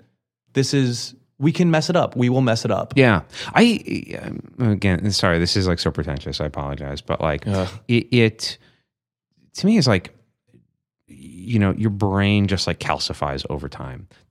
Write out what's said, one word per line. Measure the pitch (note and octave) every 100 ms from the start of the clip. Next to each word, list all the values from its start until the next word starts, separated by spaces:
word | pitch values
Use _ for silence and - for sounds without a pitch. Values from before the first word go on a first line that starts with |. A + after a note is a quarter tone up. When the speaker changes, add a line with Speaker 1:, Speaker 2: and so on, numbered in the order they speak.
| _ _ _ _ _
Speaker 1:
This | C3+ C3+
is, | C#3+ B2+ A#2 - - _ -
we | C#3+
can | E3 F3
mess | D#3 -
it |
up. | F3 C#3 B2+
We | B2
will | C3
mess | B2+ A2+
it | A#2
up." | F#2+ - C3+
Speaker 2:
Yeah. | B2+ F#2+ - - -
I, | - A#3 A3 - - - - - - - -
um, | A#2
again, | G2 G2+ F2 G#2
sorry, | F#2+ G2 E2+
this | F2 G#2
is, | F#2
like, | E2+
so | -
pretentious. | - D2+ C#2 D2+ D2
I | D2+
apologize. | C#2+ C#2+ C#2 C#2+ D2
But, | - -
like, | D#2+ D2 G#2+
Speaker 1:
Ugh. | G2 F2+ - -
Speaker 2:
it, | A#2+ -
it, | B2 A2+ - - - _ _ _ _ _ _ _ _ _
to | - F#3+
me, | A3
is | B2+
like, | G2 - - _ _ _ _ _ _ _ _ _
you | C2+ C#2+ F2+ G2 A#2
know, | G2 -
your | A2
brain | G2+ G#2 G2 G2+ G#2 G2
just, | F#2+ -
like, | E2+
calcifies | - D2 - - D2 C#2 -
over | D2 C#2+
time. | - C2+ - - _ _